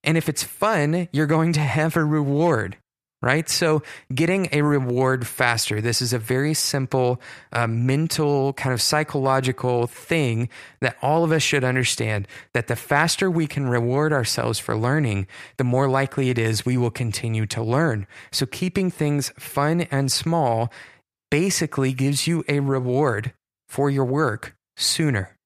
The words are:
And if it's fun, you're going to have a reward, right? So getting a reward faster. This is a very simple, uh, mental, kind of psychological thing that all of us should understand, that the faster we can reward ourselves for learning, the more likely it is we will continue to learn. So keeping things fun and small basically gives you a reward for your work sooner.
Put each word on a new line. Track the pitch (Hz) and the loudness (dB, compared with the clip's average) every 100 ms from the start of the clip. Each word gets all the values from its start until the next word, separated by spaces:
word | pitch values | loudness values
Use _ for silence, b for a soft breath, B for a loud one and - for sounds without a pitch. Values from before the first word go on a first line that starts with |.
And | 151 160 | 2 0
if | 156 | 0
it's | 147 | -4
fun, | - - 208 202 147 170 170 | -8 -2 0 2 2 0 -2
you're | 139 151 | -2 2
going | 160 165 | 2 2
to | 156 | 2
have | 147 131 160 165 | 0 0 0 2
a | 151 | 2
reward, | 151 143 143 170 120 98 - _ _ _ _ | 2 2 2 2 2 -2 -10 _ _ _ _
right? | - 147 160 | 0 0 0
So | - 170 156 B B B | 0 2 2 B B B
getting | 127 165 190 180 | -2 2 2 0
a | 147 | 2
reward | 147 143 127 123 131 127 117 | 4 2 2 2 2 2 -2
faster. | - 123 117 - 107 | 0 2 2 0 0
This | 117 113 | 0 0
is | 123 | 0
a | 123 | -2
very | 110 127 147 | 0 0 0
simple, | 156 - 139 131 135 123 123 B B B | 0 0 -2 0 2 2 0 B B B
uh, | 120 117 | -2 0
mental, | 113 123 139 165 - 147 143 135 | 2 2 2 0 0 2 2 0
kind | 135 131 | -2 -2
of | 123 | 0
psychological | - 151 156 143 135 131 127 127 127 123 120 | 2 0 0 0 2 2 0 -2 -2 0 -2
thing | - - 165 135 113 120 B B B | -6 -2 0 2 0 -4 B B B
that | 127 - | -4 -2
all | 135 160 | 0 2
of | 170 | 2
us | 156 | 2
should | - 143 | 2 0
understand, | 127 127 120 - 113 107 98 B B | 2 0 0 -2 -2 -4 -6 B B
that | 123 - | -4 -2
the | 117 | -6
faster | - 143 165 - 190 | 0 2 2 2 0
we | 170 151 | 0 -2
can | - 135 | -2 0
reward | 120 117 135 151 | 0 2 0 2
ourselves | 147 113 - 117 113 | 0 0 -2 -2 -4
for | - 110 | -2 -2
learning, | 120 147 135 98 95 B B - | 2 2 2 -2 -4 B B -4
the | |
more | 123 127 135 | 0 2 2
likely | 131 135 - 127 | 2 0 0 0
it | 117 | 2
is | 113 110 - | 0 0 0
we | 127 | 0
will | 120 | 0
continue | - 120 - 117 110 107 | -2 -4 -4 -4 -2 -2
to | 113 | -4
learn. | 113 131 165 107 98 B B | 0 2 2 -2 -6 B B
So | - 135 | -6 -4
keeping | - 185 196 185 | -4 -4 0 -2
things | - 147 147 131 - | 0 0 0 -4 -10
fun | - - 143 170 170 | -6 -2 0 0 0
and | 139 139 | -2 0
small | - 160 170 135 113 120 B B B _ _ _ | -2 0 0 2 0 -2 B B B _ _ _
basically | 143 190 - 156 - 131 | 0 2 0 -2 0 -2
gives | 131 135 143 160 | 0 0 0 0
you | 165 - | -2 0
a | 143 | -2
reward | 139 135 123 127 147 104 120 _ _ _ _ | 0 0 0 0 0 0 -6 _ _ _ _
for | - 143 | -2 0
your | 139 127 | 2 0
work | 139 147 104 - _ _ - | 0 0 -2 -10 _ _ -4
sooner. | - - 156 113 90 _ | -2 0 0 0 -4 _